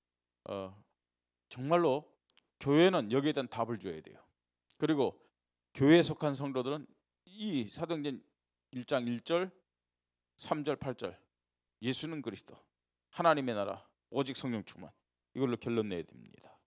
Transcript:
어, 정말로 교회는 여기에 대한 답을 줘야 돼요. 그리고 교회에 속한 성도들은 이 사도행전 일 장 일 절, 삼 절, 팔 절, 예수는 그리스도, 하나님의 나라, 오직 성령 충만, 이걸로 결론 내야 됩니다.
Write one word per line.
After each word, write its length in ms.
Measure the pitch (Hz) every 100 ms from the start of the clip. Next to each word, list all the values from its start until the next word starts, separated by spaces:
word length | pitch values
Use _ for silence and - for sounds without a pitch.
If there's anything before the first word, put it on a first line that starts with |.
| _ _ _ _ -
어, 380 | 101 95 101 _ _ _ _ _ _ -
정말로 640 | - 135 175 165 131 156 _ _ _ _ -
교회는 520 | 139 147 180 185 107
여기에 220 | 127 143
대한 140 | 143 123
답을 320 | - 117 113
줘야 220 | 92 78
돼요. 220 | - - _ _ _ _ _ -
그리고 420 | 151 156 113 - _ _ _ _ _
교회에 300 | - 135 170
속한 320 | 151 151 151 135
성도들은 520 | 139 127 123 147 127 _ _ _ -
이 420 | 196 214 151 107
사도행전 540 | 131 160 165 143 127 - _ _ _ _
일 140 | 127 123
장 220 | 135 120
일 140 | 120
절, 300 | - 170 185 - _ _ _ _ _ _ _ -
삼 280 | - 156
절, 120 | 147 139
팔 200 | 135 123
절, 240 | 95 85 _ _ _ _ _ _
예수는 400 | 113 131 156 160
그리스도, 340 | 117 95 - - _ _ _ _ _
하나님의 460 | - 170 147 131 107
나라, 320 | 101 95 - _ _
오직 260 | 123 135 131
성령 280 | 135 113
충만, 280 | 95 - 85 - _ _ _
이걸로 240 | - 131 117
결론 320 | - 117 107
내야 140 | 90
됩니다. 540 | - 62 60 - - -